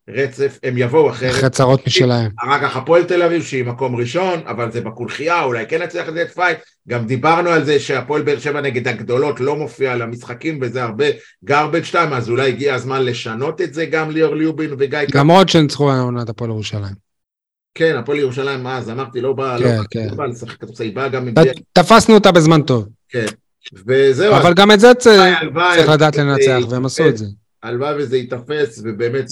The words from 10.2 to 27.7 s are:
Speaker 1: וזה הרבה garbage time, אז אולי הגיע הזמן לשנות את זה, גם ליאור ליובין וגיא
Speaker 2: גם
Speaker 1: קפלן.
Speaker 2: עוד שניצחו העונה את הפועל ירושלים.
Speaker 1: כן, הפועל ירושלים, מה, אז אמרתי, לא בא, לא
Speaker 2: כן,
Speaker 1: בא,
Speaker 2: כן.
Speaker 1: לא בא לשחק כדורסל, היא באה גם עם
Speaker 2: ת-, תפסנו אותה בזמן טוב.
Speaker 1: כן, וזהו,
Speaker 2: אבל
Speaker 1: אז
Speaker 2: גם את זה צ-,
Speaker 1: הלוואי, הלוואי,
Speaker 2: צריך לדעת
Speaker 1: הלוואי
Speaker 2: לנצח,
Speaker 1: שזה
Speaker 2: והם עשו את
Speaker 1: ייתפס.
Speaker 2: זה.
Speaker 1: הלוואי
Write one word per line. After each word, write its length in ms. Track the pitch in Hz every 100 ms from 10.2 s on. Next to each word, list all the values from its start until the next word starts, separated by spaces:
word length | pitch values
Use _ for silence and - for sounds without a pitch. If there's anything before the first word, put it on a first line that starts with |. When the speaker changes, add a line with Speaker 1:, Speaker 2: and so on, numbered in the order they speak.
| - 120 156 151
Speaker 1:
וזה 200 | 123 123
הרבה 220 | 120 107 147 - - _ 135
garbage 420 | 143 151 165 160
time, 220 | 175 160
אז 160 | 131 117
אולי 180 | 120 135
הגיע 260 | 113 139
הזמן 300 | 127 120 135
לשנות 560 | 127 120 117 110 147 160
את 140 | 170
זה, 120 | 139 156
גם 240 | 160 156
ליאור 240 | 156 156
ליובין 360 | 151 156 151 151 135
וגיא 200 | 139 147
Speaker 2:
גם 80 | 143
Speaker 1:
קפלן. 240 | 139 147
Speaker 2:
עוד 180 | 180 185
שניצחו 420 | 170 143 - 143
העונה 300 | 131 123 123
את 60 | 113
הפועל 220 | 110 120
ירושלים. 580 | 107 101 104 101 98 _ _ _ _ _ _ _
Speaker 1:
כן, 220 | - 160 143
הפועל 220 | 127 147
ירושלים, 440 | 135 127 139 131
מה, 160 | 127 131
אז 120 | 113
אמרתי, 300 | 120 120 127
לא 120 | 127
בא, 240 | 127 135 120
לא 60 |
Speaker 2:
כן, 120 | 123 113
Speaker 1:
בא, 40 | 104
Speaker 2:
כן. 160 | 113 107
Speaker 1:
לא 40 |
בא 120 | 104 135
לשחק 300 | 123 117 -
כדורסל, 240 | 107 -
היא 100 | 110 101
באה 120 | 135
גם 200 | 131 123
עם 60 |
Speaker 2:
ת-, 240 | 113 147 127 -
תפסנו 420 | - 170 226 -
אותה 180 | 214 202
בזמן 300 | 175 156 160
טוב. 260 | 139 123 101 - _
Speaker 1:
כן, 180 | 123 107 - _ _ - 95 101
וזהו, 480 | 131 135 127 202 -
Speaker 2:
אבל 120 | 175
Speaker 1:
אז 60 |
Speaker 2:
גם 180 | 175 208
את 80 | 208
זה 140 | 240
צ-, 120 | 247 233
Speaker 1:
הלוואי, 240 | 202 185
הלוואי, 440 | 170 156 143 180 170
Speaker 2:
צריך 120 | 151
לדעת 300 | 151 151 147
Speaker 1:
הלוואי 140 | 143 139 135
Speaker 2:
לנצח, 100 | 127 117
Speaker 1:
שזה 80 |
Speaker 2:
והם 120 | 123 131
עשו 160 | -
את 40 | 156
Speaker 1:
ייתפס. 140 | 113
Speaker 2:
זה. 60 | 107 101 _ _
Speaker 1:
הלוואי 320 | 113